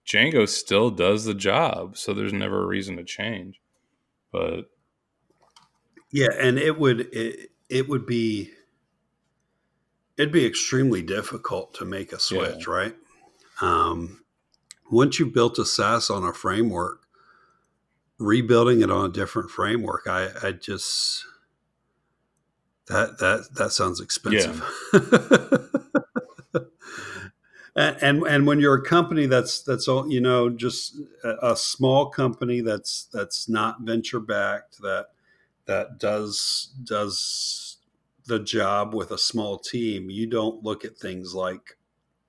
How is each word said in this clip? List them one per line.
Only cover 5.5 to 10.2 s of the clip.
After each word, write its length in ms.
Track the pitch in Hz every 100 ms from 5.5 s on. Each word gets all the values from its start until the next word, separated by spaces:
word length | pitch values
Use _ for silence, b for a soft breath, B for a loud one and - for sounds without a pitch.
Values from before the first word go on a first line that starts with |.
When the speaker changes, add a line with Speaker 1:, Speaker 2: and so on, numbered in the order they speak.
| _ _ _ _ _ _
Speaker 2:
Yeah, 200 | 143 127 -
and 180 | 131 123
it 220 | 151 156
would, 220 | 139 117 117
it, 380 | 113 113 - - _ _
it 200 | 127 131
would 160 | 139 -
be, 460 | 120 113 107 98 - _ _ _ _ _ _ _ _ _ _ _ _ _ _ _
it'd 160 | -